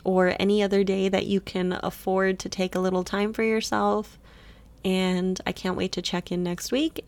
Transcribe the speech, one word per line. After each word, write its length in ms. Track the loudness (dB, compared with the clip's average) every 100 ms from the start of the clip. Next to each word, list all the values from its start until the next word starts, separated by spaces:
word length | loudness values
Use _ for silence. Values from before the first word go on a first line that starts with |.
or 320 | 0 4 4 4
any 240 | 2 2
other 200 | 4 4
day 260 | 2 2 2
that 180 | 0 2
you 140 | 0
can 380 | 0 -2 -2 -2
afford 560 | -4 -6 -2 2 2 0
to 100 | -4
take 260 | -4 -2
a 60 | 0
little 240 | 0 0
time 280 | 0 -2 -2
for 100 | 0
yourself. 760 | 0 0 0 0 2 0 -2 -12 -20 -20 -20 -20 -20 -6
And 560 | -2 0 2 0 0 -2 -4
I 60 |
can't 240 | -4 -4 -2
wait 160 | -2
to 100 | -4
check 280 | -4 -4 -4
in 120 | -4
next 280 | -2 -4 -4
week 320 | -2 -2 -4